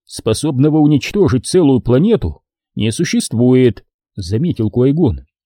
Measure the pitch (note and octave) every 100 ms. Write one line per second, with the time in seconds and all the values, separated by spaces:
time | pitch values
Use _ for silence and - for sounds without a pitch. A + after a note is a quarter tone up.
0 | _ - - A2 D3+ B2+ D3+ D#3 D3 D3
1 | - G#3 D3+ G2+ - F3+ D3 B2+ - B2
2 | G#3 G#3+ D#2+ - _ _ _ - G#2+ -
3 | E3+ A#3+ - A2+ B2 B2+ B2+ - _ _
4 | _ - E2+ A2 E3+ B2 G#2+ A#2 C3 D3+
5 | D3 C#2+ - _